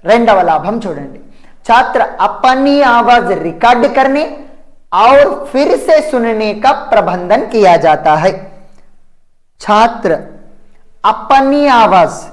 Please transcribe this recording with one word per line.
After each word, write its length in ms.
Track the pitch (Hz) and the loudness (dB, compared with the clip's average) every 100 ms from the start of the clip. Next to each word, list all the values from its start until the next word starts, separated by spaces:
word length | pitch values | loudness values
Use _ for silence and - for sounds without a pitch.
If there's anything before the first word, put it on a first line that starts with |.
| 165 | 0
రెండవ 300 | 233 233 196 175 | 0 2 2 2
లాభం 260 | 156 185 220 | -2 -4 -8
చూడండి, 360 | 208 147 139 - - - - - - | -8 -10 -14 -18 -20 -20 -20 -18 0
छात्र 320 | 233 254 - - - 185 | 2 2 -2 -4 -2 -4
अपनी 480 | - 254 262 277 285 277 240 | 0 0 2 0 2 2 2
आवाज 340 | 233 240 233 180 165 | 2 2 2 -4 -6
रिकॉर्ड 380 | 160 233 240 277 - | 0 2 2 2 0
करने 280 | 262 277 311 - - - - - - 180 | 0 0 -4 -10 -18 -20 -20 -20 -6 0
और 120 | 226 277 285 285 - | 4 4 4 0 -6
फिर 160 | 262 294 - - | -2 0 -2 2
से 100 | 311 302 | 0 0
सुनने 400 | 262 233 220 214 208 | -4 -4 -4 -6 -2
का 80 | 262 277 - | -2 -2 -2
प्रबंधन 500 | 220 180 180 180 208 220 | -2 0 -6 -2 -2 0
किया 200 | 226 190 170 160 | 2 4 4 2
जाता 280 | 151 156 156 | 0 0 0
है. 80 | 180 - - - - - - - - _ _ _ _ _ | 0 -4 -14 -20 -20 -20 -20 -20 -20 _ _ _ _ _
छात्र 580 | - 214 226 - 190 - - - - - - - - - 202 | -2 2 2 -2 -4 -6 -8 -20 -20 -20 -20 -20 -20 -6 -4
अपनी 500 | - - 269 269 285 285 247 | -4 0 0 2 0 2 2
आवाज 320 | 220 185 175 - - | 4 2 0 -4 -18